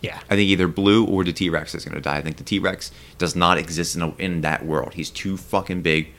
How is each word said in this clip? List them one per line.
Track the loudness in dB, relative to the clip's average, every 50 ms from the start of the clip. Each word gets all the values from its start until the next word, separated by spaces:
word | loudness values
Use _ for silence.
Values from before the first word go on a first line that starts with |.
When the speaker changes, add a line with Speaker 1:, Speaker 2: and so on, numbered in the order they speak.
Speaker 1:
Yeah. | -6 -8 -8 -10 -4 0
Speaker 2:
I | 2
think | 4 6 6
either | 6 4 4 2
Blue | 2 4 4 6 6 6 6
or | 4 2 0
the | 0 0 0
T-Rex | 0 0 0 0 -2 -4 -4 -10
is | -10 -8
gonna | -8 -8 -6
die. | -4 -2 -2
I | -2
think | -2 -6 -8 -8
the | -6
T-Rex | -2 -2 0 0 -2 -4 -4 -10 -14 -14 -18 -20 -20 -8 -4
does | -4 -2 0
not | 2 4 4 4 2
exist | 0 -4 -4 -4 -4 -4 -2
in | -4
a, | -4 -4 -4
in | -4 -6 -4 -4 -2
that | -2 -2 -2 -2 -4
world. | -2 -2 -2 -4 -4 -8
He's | -10 -10 -10
too | -10 -8 -6 -6 -6
fucking | -8 -8 -2 -2 -2 -2 -2 -6 -2
big | 2 2 2 2 0 -2 -10